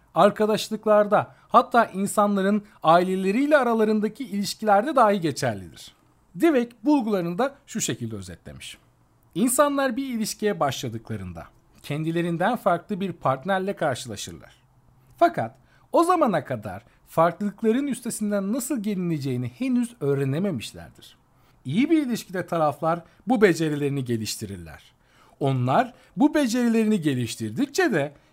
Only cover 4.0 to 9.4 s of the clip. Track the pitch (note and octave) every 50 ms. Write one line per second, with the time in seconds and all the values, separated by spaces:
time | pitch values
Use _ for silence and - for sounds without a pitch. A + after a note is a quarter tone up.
4 | G#3 G#3+ G#3+ - C#4 F#3 F#3+ G3+ G3+ - - - A3 G#3+ G3 G3 G#3+ D4+ D#4+ C4+
5 | A#3 G#3 G3+ G3+ E3 D#3 C#3 - D3 B2 G#2+ G2 F#2 D#2+ C2+ - - - _ _
6 | _ _ _ _ _ _ - E3+ B3 E4+ D4 B3 A#3 A#3+ - _ - C#4+ D4+ C#4+
7 | A3 A3+ G#3 F#3+ E3+ E3+ F3 F3+ B3 C#4 C4+ _ _ - - A3 - - B2+ -
8 | A#2+ A2+ A2+ G2+ F#2 F2+ E2+ - - - C#2+ C2 - - - - _ _ _ _
9 | _ _ _ _ _ _ - E3